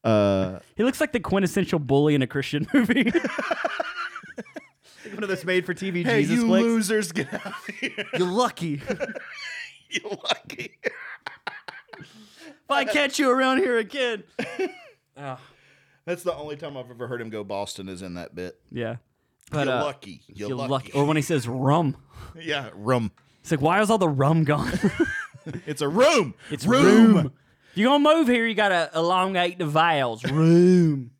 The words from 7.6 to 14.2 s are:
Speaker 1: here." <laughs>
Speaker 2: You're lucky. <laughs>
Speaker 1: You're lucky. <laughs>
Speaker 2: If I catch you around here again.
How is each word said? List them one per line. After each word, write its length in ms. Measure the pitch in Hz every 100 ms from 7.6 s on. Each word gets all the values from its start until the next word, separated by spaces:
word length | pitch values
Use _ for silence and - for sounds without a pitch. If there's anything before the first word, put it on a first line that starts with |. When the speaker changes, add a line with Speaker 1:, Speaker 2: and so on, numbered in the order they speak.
| - -
Speaker 1:
here." 240 | - - 202
<laughs> 60 | 226
Speaker 2:
You're 120 | 180
lucky. 520 | 202 240 - 170 143 262 190 - - - -
<laughs> 540 | - 330 - - _
Speaker 1:
You're 200 | 339 427
lucky. 680 | 403 - - - - - _
<laughs> 60 | - - - - - - - - - - _ -
Speaker 2:
If 720 | - 220 214 - 330 - -
I 140 | 277
catch 340 | 247 302 277 -
you 100 | 269
around 280 | 254 262 262
here 200 | 254 233
again. 440 | 214 285 247 214